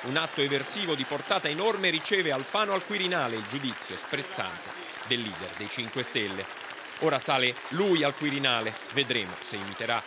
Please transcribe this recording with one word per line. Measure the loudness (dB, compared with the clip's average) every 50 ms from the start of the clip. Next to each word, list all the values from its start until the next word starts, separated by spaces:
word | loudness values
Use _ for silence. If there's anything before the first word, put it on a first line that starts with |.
| -2
un | 0 0
atto | 0 0 0 2 2
eversivo | 2 4 4 2 0 0 -2 -2 0 0 0
di | 0 0
portata | -2 -2 -4 0 2 0 2 2 0
enorme, | 0 2 2 2 2 4 4 4
riceve | 2 2 2 2 2 4 4 4
Alfano | 2 0 0 0 2 2 2 4
al | 2 0 0
Quirinale, | 0 -2 0 0 2 2 2 2 0 0
il | -2 -4 -4
giudizio | -4 -2 -2 -2 -4 -4 -6 -8 -8 -8
sprezzante | -6 -4 -4 -4 -4 -4 -4 -2 -2 -4 -4 -8 -10 -10 -10 -10 -10 -10 -10 -10 -2 0
del | 0 0
leader | 0 -2 -4 -6 -8 -8 -6 -6
dei | -6 -6
Cinque | -4 -6 -6 -4 -2 -4 -4
Stelle. | -2 0 0 0 0 -2 -4 -6 -8 -10 -12 -10 -12 -12 -12 -12 -12 -6 2
Ora | 2 4 4 4
sale | 4 4 4 6 6 4 2 0 -6 -6
lui | 0 2 4 6 6 6
al | 6 2 2
Quirinale, | 0 -2 0 0 2 2 2 2 2 2 0 -4 -6 -10 -4 0
vedremo | 0 2 2 2 0 0 -2 -6 -8
se | -8 -8 -6 -6
imiterà | -6 -6 -6 -6 -2 0 0 -2 -2